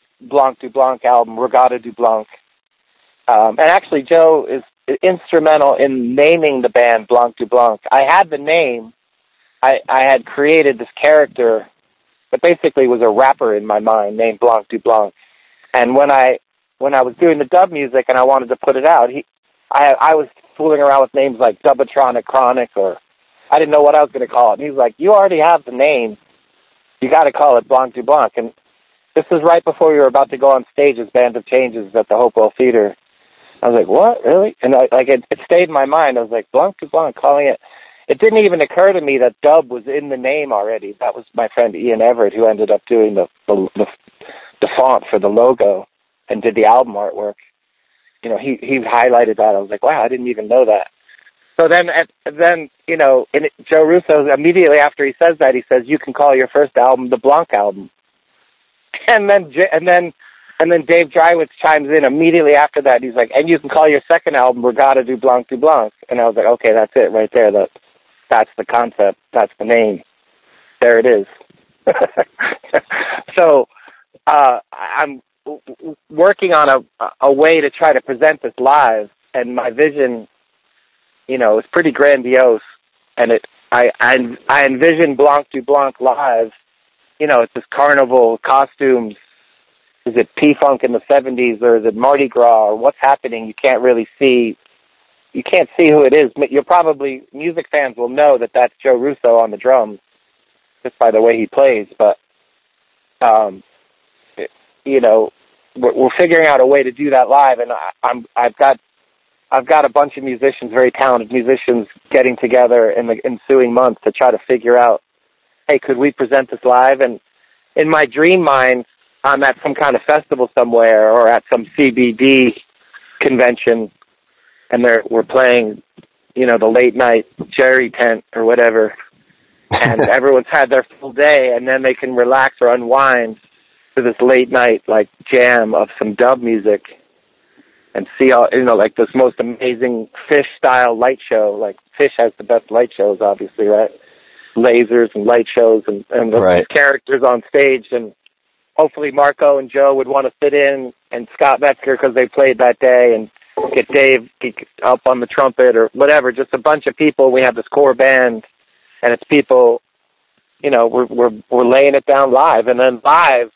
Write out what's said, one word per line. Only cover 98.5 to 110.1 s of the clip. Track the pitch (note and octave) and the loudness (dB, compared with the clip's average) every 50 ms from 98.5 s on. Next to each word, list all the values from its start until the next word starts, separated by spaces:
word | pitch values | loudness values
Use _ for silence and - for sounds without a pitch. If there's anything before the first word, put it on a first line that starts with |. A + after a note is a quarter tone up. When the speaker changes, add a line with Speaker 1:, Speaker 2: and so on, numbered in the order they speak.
Speaker 1:
that's | - B2+ B2 A#2 - _ | -2 -2 -2 -2 -4 _
Joe | - C3+ B2+ | -2 -2 -2
Russo | A#2+ B2+ C#3+ C#3 - - A#2+ A#2 | 0 -2 -6 -6 -4 -2 0 2
on | A2+ A#2 A2 | 2 0 -2
the | G#2 | -6
drums, | G2+ - B2+ C3 B2+ A2 G#2+ G#2 F#2+ _ _ _ _ _ _ _ _ _ _ _ _ _ _ _ _ | -4 -2 0 0 0 0 -4 -8 -16 _ _ _ _ _ _ _ _ _ _ _ _ _ _ _ _
just | - B2+ - - | -16 -16 -4 -2
by | B2 A#2 | 0 0
the | G#2+ A2 | 2 2
way | A2+ A#2 A#2 A2+ | 2 2 0 0
he | A2 | -4
plays. | - - - C#3 C3+ A#2+ G#2+ G2+ - _ | -4 -2 0 0 2 0 -2 -6 -10 _
But, | - A2 G#2 - - _ _ _ _ _ _ _ _ _ _ _ _ _ _ _ _ _ _ _ _ - | -2 0 0 0 -2 _ _ _ _ _ _ _ _ _ _ _ _ _ _ _ _ _ _ _ _ 0
um, | A#2 A2 A2 G#2+ G2+ F#2+ F#2+ _ _ _ _ _ _ _ _ _ _ _ _ _ _ _ | 0 2 0 0 -4 -8 -14 _ _ _ _ _ _ _ _ _ _ _ _ _ _ _
it, | - - - _ _ _ _ _ _ _ | -18 -18 -18 _ _ _ _ _ _ _
you | C#3 C#3 C3 | -4 -2 0
know, | A#2+ A2 G#2+ A2+ A2 - - _ _ _ _ _ _ _ _ | 2 2 2 2 0 -2 -6 _ _ _ _ _ _ _ _
we're, | B2+ B2 A#2+ - | -4 -4 -2 0
we're | B2+ C3 B2+ - - | 0 -2 -2 0 0
figuring | F3+ E3 E3+ E3 D#3+ | 0 2 2 2 2
out | D3+ C#3+ C3 | 2 2 2
a | B2+ | 2
way | C3 C#3 C#3+ | 2 2 0
to | C3 B2+ | 0 -2
do | A#2+ C3+ D3 D3 | -6 -6 -4 0
that | C3+ B2+ B2+ G#2 | 0 0 2 2
live, | C3 C#3+ C#3 C3+ B2+ A#2 | 2 2 4 2 0 -2
and | A#2+ A#2+ | -4 -6
I, | A#2+ E2+ D#2 F#2 - _ | -8 -10 -10 -12 -10 _
I'm, | - A#2+ A#2+ B2 A#2 - _ | -6 -6 -6 -8 -12 -10 _
I've | A#2 A#2+ A#2+ - | -4 -4 -4 -2
got, | - C#3+ C#3 C3 - _ _ _ _ _ _ _ _ _ _ _ _ _ _ | 0 0 0 0 -2 _ _ _ _ _ _ _ _ _ _ _ _ _ _
I've | B2+ C3 B2 B2+ | -4 -4 -2 0
got | D#3+ D3+ D3 | 0 0 0
a | C3+ | 2
bunch | A2+ D3 D3 C#3+ | 0 0 0 0